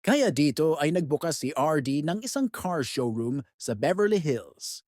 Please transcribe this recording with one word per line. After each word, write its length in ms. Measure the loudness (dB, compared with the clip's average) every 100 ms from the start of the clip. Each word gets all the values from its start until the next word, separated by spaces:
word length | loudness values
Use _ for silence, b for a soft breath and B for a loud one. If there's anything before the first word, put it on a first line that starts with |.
Kaya 240 | 4 4 4
dito 480 | 4 2 2 2 2
ay 160 | 2
nagbukas 480 | 0 0 -2 -2 -2
si 160 | -4 0
R 280 | 2 2
D 200 | 0 -2
ng 200 | -2 -4
isang 280 | -4 -2 -2
car 320 | -2 -4 -2
showroom 600 | -2 -2 -2 -2 -2 -4 -8 _
sa 200 | -6 -2
Beverly 440 | 0 2 2 2
Hills 640 | 2 -2 -4 -14 -12 -12